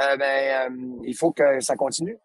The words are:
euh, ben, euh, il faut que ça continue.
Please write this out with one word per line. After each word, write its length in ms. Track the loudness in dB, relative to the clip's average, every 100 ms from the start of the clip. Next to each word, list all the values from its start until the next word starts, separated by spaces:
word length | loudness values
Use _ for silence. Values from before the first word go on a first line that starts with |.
euh, 160 | 0 2
ben, 560 | 2 2 2 0 -2
euh, 300 | -6 -10 -10
il 100 | -8
faut 180 | -2 0
que 280 | 4 4 4
ça 160 | 0 -2
continue. 400 | -2 -2 -6 -8